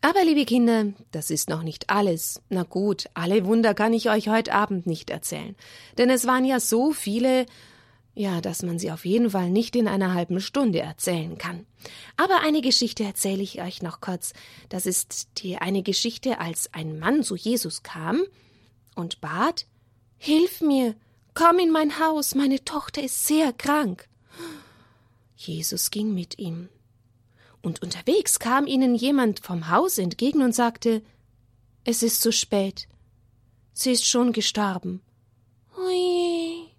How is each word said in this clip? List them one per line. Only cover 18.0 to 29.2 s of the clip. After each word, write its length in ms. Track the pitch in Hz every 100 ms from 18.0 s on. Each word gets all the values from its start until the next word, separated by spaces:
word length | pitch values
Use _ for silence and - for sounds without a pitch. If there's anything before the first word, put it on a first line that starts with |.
| 160 240 392 _ _ _ _ _ _
und 260 | - 170 -
bat: 460 | 151 160 262 339 - _ _ _ _ _
„Hilf 460 | - 311 359 -
mir, 340 | 311 277 247 220 _ _ _
komm 240 | - 330 349
in 120 | 349
mein 300 | 320 302 285
Haus, 340 | 320 311 285
meine 300 | 269 277 269
Tochter 380 | - 302 - -
ist 240 | 277 - -
sehr 260 | 302 311
krank.“ 560 | 240 269 294 254 180 - _ _ - 339 302 - _ _ _ _ _ _ _
Jesus 540 | - 160 156 175 -
ging 240 | 208 214
mit 240 | 190 175 -
ihm. 320 | 185 165 175 _ _ _ _ _ _ _ _ _
Und 200 | - 165
unterwegs 560 | 180 175 - 370 - -
kam 280 | 233 262 285
ihnen 280 | 262 262
jemand 460 | 240 247 285